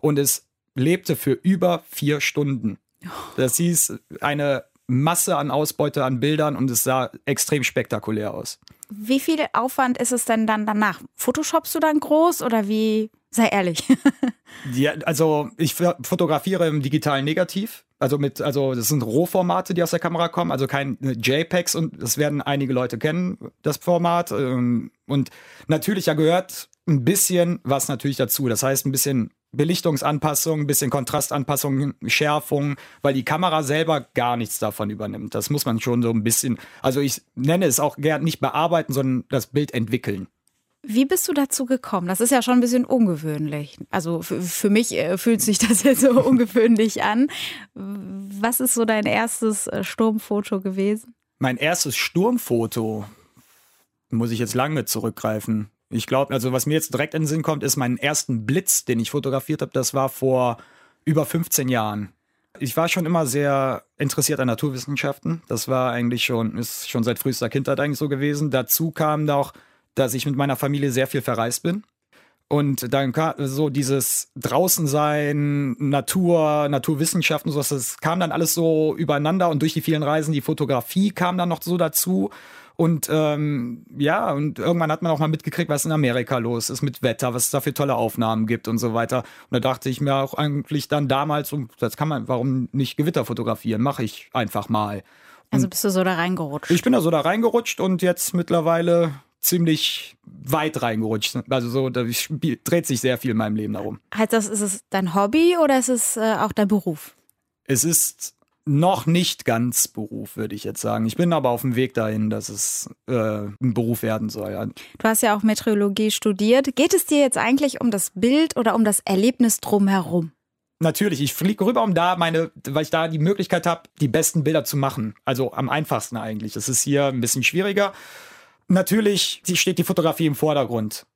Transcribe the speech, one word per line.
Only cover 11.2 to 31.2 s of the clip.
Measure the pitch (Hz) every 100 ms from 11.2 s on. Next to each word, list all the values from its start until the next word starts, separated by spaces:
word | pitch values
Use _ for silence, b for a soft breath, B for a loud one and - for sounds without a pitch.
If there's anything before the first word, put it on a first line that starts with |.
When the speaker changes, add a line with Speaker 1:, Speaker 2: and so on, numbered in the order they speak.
| - 254 302 330 -
Speaker 2:
du | 330
dann | 311 302
groß | - 302 330 339
oder | - 226 202
wie? | 214 220 214 220 _ _
Sei | - 226
ehrlich. | 202 180 165 -
<laughs> | 262 285 - 254 - _ B 139
Speaker 1:
Ja, | 127 147 - -
also | 151 160 151 143 -
ich | 160 -
f-, | 175 170
fotografiere | 123 185 175 151 196 185 170
im | 151
digitalen | 143 147 147 139
Negativ. | 139 156 180 196 214 - _ _
Also | 139 143
mit, | 143 -
also | 151 139 135
das | 127 113
sind | 151
Rohformate, | 113 117 175 202 180 175 -
die | 175
aus | 170
der | 170
Kamera | 170 165 170
kommen, | - 170
also | 139 135
kein, | 143 139 120
äh, | 135
J | 120 117 139 165
pegs | 180 175 -
und | 165 71
das | 113 135
werden | 147 147
einige | 139 143 135
Leute | 127 123 117
kennen, | 151 165 180 - - _
das | - 147
Format. | - 175 175 170 170
Ähm, | 101 135 127 123 120 - _ _
und | 139 127 B B B B
natürlich, | 156 156 202 175
da |
gehört | 151 156 175 185 - - _ -
ein | 147
bisschen | 120 196 - 180 175 175
was | - 139 -
natürlich | 135 143 135
dazu. | 123 - 131
Das | 113
heißt, | 131 135 139
ein |
bisschen | 135 143 131 110 _ _
Belichtungsanpassung, | 127 147 180 175 143 147 151 156 143 - 156
ein | 147
bisschen | 143 139
Kontrastanpassung, | 135 123 151